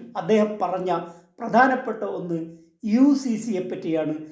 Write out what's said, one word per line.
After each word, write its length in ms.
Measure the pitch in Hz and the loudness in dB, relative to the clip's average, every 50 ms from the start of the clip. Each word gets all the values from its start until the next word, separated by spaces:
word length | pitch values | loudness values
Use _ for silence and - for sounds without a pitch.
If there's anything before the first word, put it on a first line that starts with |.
| - - - 196 | -14 -12 -10 -6
അദ്ദേഹം 300 | 170 170 220 214 214 208 - - 190 | -2 2 2 4 2 2 0 -4 -4
പറഞ്ഞ 280 | 175 180 185 185 185 170 170 - - - - - _ _ - | -4 -4 -2 -2 -2 -2 -2 -4 -8 -14 -18 -20 _ _ -12
പ്രധാനപ്പെട്ട 640 | 240 220 208 233 262 262 262 247 - 233 208 - 202 196 196 190 | -4 2 4 6 6 6 4 0 -2 -4 -6 -6 -6 -6 -6 -6
ഒന്ന് 200 | 175 175 170 165 165 165 - - - _ _ _ - 214 208 | -6 -4 -4 -6 -6 -8 -12 -18 -20 _ _ _ -2 2 4
യു 120 | 247 269 294 285 - - | 6 6 6 6 4 2
സി 100 | 247 226 208 - | -2 -4 -4 -4
സിയെ 200 | 233 202 180 - - | -4 -4 -4 -4 -6
പറ്റിയാണ്, 440 | - - - 175 160 156 156 147 156 - - - | -8 -6 -4 -2 -2 -2 -2 -2 -4 -6 -8 -14